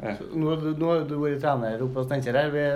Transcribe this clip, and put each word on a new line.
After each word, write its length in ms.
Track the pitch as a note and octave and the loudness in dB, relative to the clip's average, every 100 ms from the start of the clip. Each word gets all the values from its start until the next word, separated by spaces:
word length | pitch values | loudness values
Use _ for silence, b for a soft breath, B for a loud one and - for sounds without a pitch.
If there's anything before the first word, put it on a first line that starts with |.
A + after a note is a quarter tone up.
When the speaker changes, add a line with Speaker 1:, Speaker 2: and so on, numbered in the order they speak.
Speaker 1:
Ja. 120 | A2 G2+ | -8 -8
Speaker 2:
Så 140 | - | -6
nå 160 | D#3+ D#3 | -2 0
har 120 | D#3+ | 0
du, 60 | D#3 D3+ | -2 0
nå 120 | E3 | 2
har 80 | E3 D3+ | 2 0
du 120 | D3 | -2
vært 220 | D3 C#3+ | 0 0
trener 380 | D3 C3 A2+ A2+ | 0 0 0 -2
oppe 160 | B2+ C3 | -2 -2
hos 80 | C3 | -2
Steinkjer 300 | C#3 B2+ B2+ | -2 2 2
her. 140 | D3+ | 2
Vi 80 | D3 D3 | 2 0